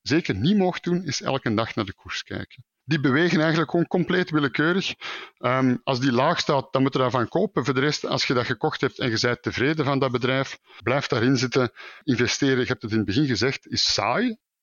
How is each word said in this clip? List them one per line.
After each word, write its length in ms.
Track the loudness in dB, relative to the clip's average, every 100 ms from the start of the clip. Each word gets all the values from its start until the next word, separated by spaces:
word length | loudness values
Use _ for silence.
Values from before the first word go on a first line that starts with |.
zeker 340 | -2 0 0 -2
niet 220 | 2 2
mocht 260 | 2 -2
doen, 200 | -2 -2
is 180 | -2 -8
elke 320 | -6 -6 -2
dag 220 | -2 -2 -4
naar 100 | -8
de 80 |
koers 300 | -10 -12 -10
kijken. 420 | -8 -12 -12 -18 -20 _
Die 160 | -4 0
bewegen 400 | 2 2 2 2
eigenlijk 320 | 2 0 0
gewoon 160 | 0 0
compleet 420 | 0 0 -2 0
willekeurig. 640 | 0 0 0 0 0 -2 -8 -12 -12 -16 _
Ehm, 400 | -2 2 2 0
als 160 | -2 0
die 120 | 2
laag 280 | 2 2 0
staat, 340 | 0 0 0
dan 80 | 0
moet 120 | 2
je 60 | 2
daarvan 280 | 2 2 0
kopen. 380 | 0 0 0 0
Voor 80 |
de 60 | 0
rest, 260 | 0 -2 -4
als 200 | -2 0
je 80 |
dat 120 | 0 0
gekocht 360 | -2 -2 -2
hebt 180 | -4 -2
en 100 | -2
je 80 | 0
bent 200 | 0 0
tevreden 440 | -4 0 0 0 0
van 140 | 0
dat 120 | 0
bedrijf, 480 | 0 0 -2 -4 -8 _ -8
blijf 240 | -2 0 0
daarin 300 | 2 2 2
zitten, 340 | 2 0 0 -4 -20 -10
investeren. 560 | -2 0 0 2 2 2
Je 60 | 0
hebt 160 | -4
het 100 | -2
in 60 | 0
het 80 | 0
begin 200 | 0 2
gezegd, 420 | 2 0 -2 -4
is 260 | 0 0
saai. 440 | 0 0 0 -2 -4 _ _